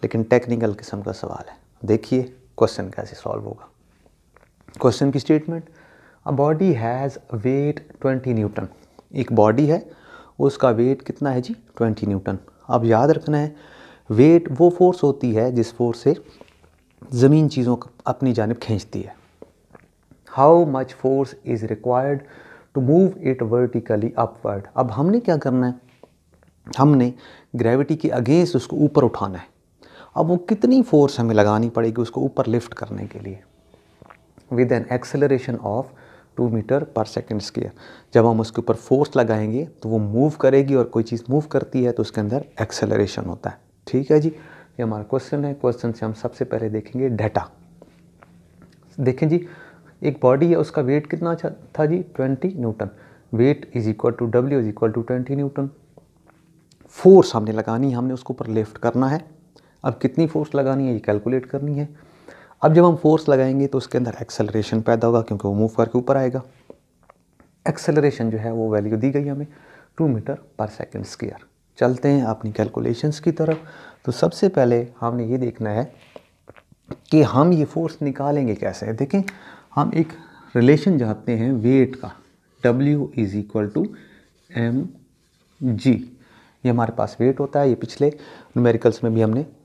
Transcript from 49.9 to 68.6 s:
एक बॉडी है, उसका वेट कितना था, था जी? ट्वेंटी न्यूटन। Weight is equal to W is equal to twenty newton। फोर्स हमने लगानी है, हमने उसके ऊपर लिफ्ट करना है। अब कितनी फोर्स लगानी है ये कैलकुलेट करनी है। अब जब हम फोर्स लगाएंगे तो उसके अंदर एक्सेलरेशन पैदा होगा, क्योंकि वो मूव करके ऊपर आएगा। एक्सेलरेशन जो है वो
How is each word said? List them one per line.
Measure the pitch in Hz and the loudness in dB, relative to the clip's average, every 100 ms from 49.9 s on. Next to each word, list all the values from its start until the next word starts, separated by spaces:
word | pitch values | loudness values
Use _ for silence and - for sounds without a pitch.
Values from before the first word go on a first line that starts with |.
| _ | _
एक | - 135 | -6 2
बॉडी | 127 135 170 | 4 4 4
है, | 165 | 2
उसका | 151 - | 0 -2
वेट | 131 143 151 | 0 0 -2
कितना | 165 170 165 | -6 -4 -4
था, | 165 | -6
था | - - - 156 | -10 -18 -2 0
जी? | 175 180 - | 0 -4 -4
ट्वेंटी | 131 135 185 190 | -2 -2 -4 -4
न्यूटन। | 117 107 101 - - - _ 110 | -6 -4 -8 -10 -20 -20 _ 2
Weight | 123 143 - 123 | 2 2 -4 -4
is | 107 | -4
equal | 107 120 117 | 0 -2 -2
to | 120 113 | 0 0
W | 131 143 | 0 0
is | 110 | -2
equal | 104 113 110 | -2 -2 -2
to | 113 | -4
twenty | 127 127 139 | -4 -4 -4
newton। | 139 139 139 143 _ - _ _ _ _ _ _ _ _ - | -4 -4 -8 -8 _ -20 _ _ _ _ _ _ _ _ -20
फोर्स | - - 190 - 117 | 2 8 8 8 0
हमने | 107 | -4
लगानी | 110 110 113 139 | -4 -2 -2 -2
है, | 120 | -2
हमने | 127 | -4
उसके | 127 - | -6 -8
ऊपर | 123 117 | -10 -6
लिफ्ट | 110 107 - | -4 -4 -4
करना | 117 117 131 | -2 0 0
है। | 151 - - _ _ _ _ | -2 -8 -20 _ _ _ _
अब | - 110 | -6 -2
कितनी | 127 127 160 | -4 0 0
फोर्स | 156 151 143 | 0 -4 -2
लगानी | 135 135 135 | 0 0 -2
है | |
ये | 113 | -2
कैलकुलेट | - 104 104 131 127 | -2 -2 0 -4 -4
करनी | 139 143 143 | -6 -4 -4
है। | 147 - - _ - - - _ | -6 -10 -20 _ -20 -20 -20 _
अब | 156 | 4
जब | 156 175 | 6 6
हम | 160 | 6
फोर्स | 151 156 156 | 4 2 4
लगाएंगे | 135 131 135 139 | 2 2 0 0
तो | 135 | -2
उसके | - 127 | -2 -4
अंदर | 123 107 | -2 -6
एक्सेलरेशन | - - 107 110 104 113 | -12 -4 -2 -2 -2 -2
पैदा | 110 117 117 | 0 2 2
होगा, | 117 | 2
क्योंकि | 110 104 101 | 0 -4 -2
वो | |
मूव | 101 110 | 0 0
करके | - 113 127 | 2 0 0
ऊपर | 123 139 | 0 0
आएगा। | 131 131 123 _ _ - _ _ _ _ _ _ _ _ - | 0 -4 -10 _ _ -20 _ _ _ _ _ _ _ _ -8
एक्सेलरेशन | - - 151 147 - 113 | -6 0 2 2 0 -4
जो | 110 | -4
है | 113 | -4
वो | 113 | -4